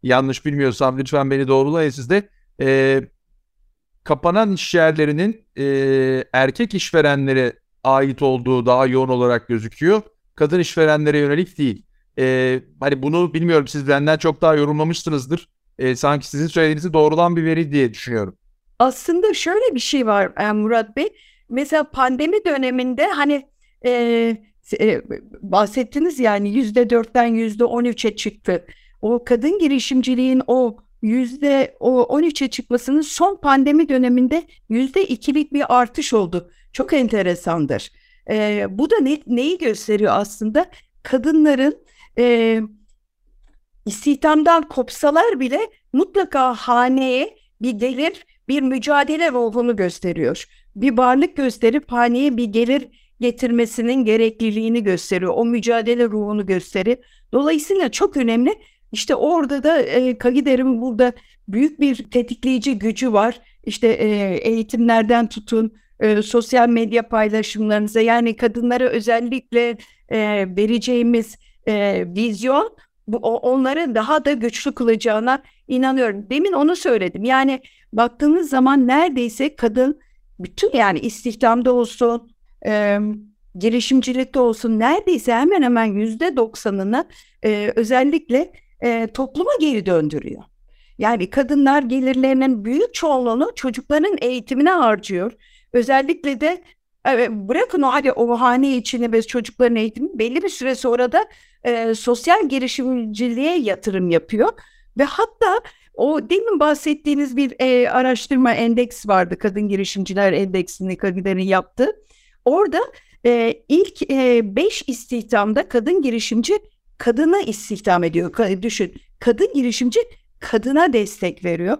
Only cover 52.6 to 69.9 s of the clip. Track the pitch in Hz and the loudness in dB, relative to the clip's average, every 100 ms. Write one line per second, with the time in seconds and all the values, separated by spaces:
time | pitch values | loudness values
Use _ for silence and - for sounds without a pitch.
52.6 | 240 285 285 _ _ _ 240 240 247 233 | 2 0 -2 _ _ _ -4 -2 -2 0
53.6 | 226 233 233 262 220 220 226 220 226 214 | 0 -2 -2 0 2 2 2 0 -2 -2
54.6 | 226 233 202 180 - 185 180 - 233 233 | -2 0 0 -2 -2 -2 0 0 0 0
55.6 | 226 233 220 240 233 214 208 214 196 185 | 0 0 0 0 0 -2 -4 -4 -2 -4
56.6 | - 202 190 254 _ _ _ 247 294 320 | -2 -4 -2 -2 _ _ _ 0 0 -2
57.6 | 302 392 285 - 392 294 233 226 262 427 | 0 -2 0 0 -2 0 0 2 0 -2
58.6 | _ _ _ 214 - 277 302 330 277 277 | _ _ _ -10 -4 0 2 2 0 0
59.6 | 294 330 - 247 254 247 247 254 285 262 | 2 2 2 0 0 0 0 0 2 2
60.6 | 262 233 254 220 247 240 _ _ - 202 | 2 0 -4 2 0 0 _ _ -6 0
61.6 | 302 302 285 247 240 247 240 240 262 254 | 0 2 -2 -2 -2 -2 -2 -4 -2 0
62.6 | 269 220 214 214 254 208 220 240 _ _ | -2 -2 -4 -2 0 2 2 -2 _ _
63.6 | - - 233 - 214 208 196 175 - 226 | -12 0 2 2 0 0 -2 -2 -2 -2
64.6 | 220 233 233 226 220 233 226 - - 226 | -2 0 2 2 4 2 2 -6 -4 -2
65.6 | 220 _ _ _ 214 208 214 240 226 254 | -2 _ _ _ 0 2 2 -2 2 2
66.6 | 240 233 226 233 226 226 214 220 214 214 | 4 2 0 -2 0 0 0 0 -4 -4
67.6 | 214 208 208 220 226 233 233 220 240 233 | 0 0 0 0 2 2 0 0 -2 0
68.6 | 240 247 254 226 214 233 233 262 _ 240 | -2 0 0 0 0 0 0 -8 _ 0
69.6 | 240 226 - | 0 -4 -14